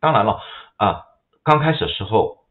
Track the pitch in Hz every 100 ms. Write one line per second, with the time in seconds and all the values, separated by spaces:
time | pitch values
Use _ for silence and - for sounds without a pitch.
0 | 156 135 104 101 - - - _ 104 87
1 | - _ _ _ - 151 156 156 80 -
2 | 98 107 - - _